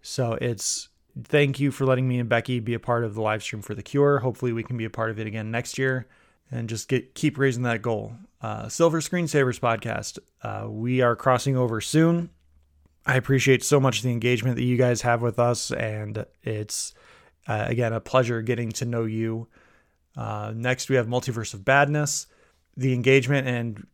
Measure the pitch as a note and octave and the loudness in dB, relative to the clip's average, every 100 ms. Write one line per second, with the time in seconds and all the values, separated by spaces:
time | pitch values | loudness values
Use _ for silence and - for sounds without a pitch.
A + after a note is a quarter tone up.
0 | - - A#2+ A2+ B2 A2 - - - _ | -10 -4 -2 -2 -4 -4 -4 -6 -8 _
1 | _ - A#2 D3 D3 C3 C#3+ - C3+ B2+ | _ -16 0 2 2 2 -2 0 2 2
2 | C3 B2 A#2 A#2 - B2 A2 A#2 - A#2 | 2 0 0 0 0 -4 -2 -4 -2 -2
3 | A#2 G#2 G#2+ G#2+ - G#2+ G2 G#2+ - C#3 | -2 -2 -2 -2 -4 -12 -10 -10 -4 2
4 | C#3+ C#3+ B2+ A2 B2 A2+ A2+ B2 A2 - | 4 4 0 -2 -2 -2 -4 -4 -6 -4
5 | A2+ G#2+ A2 G#2+ A2 A#2 - - C3 C3 | -4 -4 -6 -6 -4 -6 -6 -2 0 0
6 | - _ _ _ _ B2 A#2 A2+ - B2+ | -6 _ _ _ _ -8 -6 -6 -2 -2
7 | - - D#3 C#3 C3+ A#2+ B2 A#2 A#2 A2 | -2 -2 -2 2 0 0 -2 -2 -2 -4
8 | G#2+ A#2 G3 _ A2 G#2+ A2 - E3+ D#3+ | -4 -14 -20 _ -8 -8 -8 4 4 4
9 | D3 F3+ E3 D3+ C3 A#2 A#2+ A2+ A2+ A2 | -2 -2 0 2 2 2 0 0 -2 -6
10 | A2 - _ _ A2+ G#2 G#2+ G#2+ A#2 B2+ | -8 -14 _ _ -10 -8 -8 -6 0 4
11 | B2 A#2 - B2 C#3 C3 B2 A2+ - D3+ | 4 4 4 2 2 2 0 0 0 4
12 | E3 E3+ E3+ _ _ _ _ _ _ _ | 6 4 -2 _ _ _ _ _ _ _
13 | - C3 - C3+ C3 B2+ - C#3+ C3+ G#2 | 0 0 4 2 6 4 6 4 4 2
14 | A#2+ A#2 A#2 B2 A#2+ A#2+ B2 B2 B2 A#2+ | -2 0 0 2 0 0 0 4 4 2
15 | B2 A#2+ A#2+ A2 A#2+ A#2+ - - A2+ G#2+ | 2 2 0 0 0 0 -4 -4 -4 -6
16 | G#2+ G#2+ A2+ _ - G#2+ G#2 - - _ | -8 -8 -10 _ -8 -6 -6 -8 -8 _
17 | - - _ _ - G#2+ A2+ A#2 A#2+ A2+ | -20 -20 _ _ -6 -4 -2 0 0 -2
18 | - C3 A#2+ A#2 A2+ A#2+ A#2 A2 B2 A#2+ | 0 2 2 -2 -2 -2 -2 -4 -4 -4
19 | A2+ A2 A2+ A2+ A#2 _ _ _ _ _ | -2 -2 -2 -4 -8 _ _ _ _ _
20 | _ - A2+ G#2+ G#2+ A2+ B2 B2+ - C3 | _ -10 -8 -8 -8 -4 -2 -2 2 2
21 | A2+ B2 B2+ A#2 G#2+ G2+ G2 C#3 C#3+ D3+ | 2 -2 -2 -6 -6 -6 2 4 4 2
22 | D3 - - _ _ _ _ - C3 B2 | -2 -4 -8 _ _ _ _ -4 0 2
23 | B2 C3+ B2 C#3 C3 B2 A#2 G#2+ - | 6 6 6 0 0 -2 -4 -8 -14